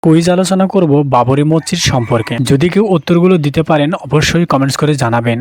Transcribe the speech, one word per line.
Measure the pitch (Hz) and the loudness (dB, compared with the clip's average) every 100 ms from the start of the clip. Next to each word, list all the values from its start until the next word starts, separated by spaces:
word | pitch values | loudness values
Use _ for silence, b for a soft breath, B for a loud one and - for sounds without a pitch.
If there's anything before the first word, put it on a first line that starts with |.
কুইজ | 165 160 170 | 4 2 2
আলোচনা | 180 185 190 190 | 0 0 0 0
করব | 196 170 143 143 | 0 2 0 2
বাবরি | 131 123 139 147 | 0 2 0 2
মসজিদ | 160 - 175 - | 0 -2 -4 -2
সম্পর্কে। | 135 110 120 113 117 123 | -2 0 -2 -2 -4 0
যদি | 139 170 | 2 2
কেউ | 190 214 180 | 0 0 0
উত্তরগুলো | - 170 180 190 147 | 0 2 2 2 0
দিতে | 143 | -2
পারেন, | 156 156 143 190 | 0 0 0 -4
অবশ্যই | - 143 151 165 175 | -2 -2 0 -2 0
কমেন্টস | 135 139 131 | 0 -2 -2
করে | 151 147 | -2 0
জানাবেন। | 123 120 117 117 | -2 -2 -2 -4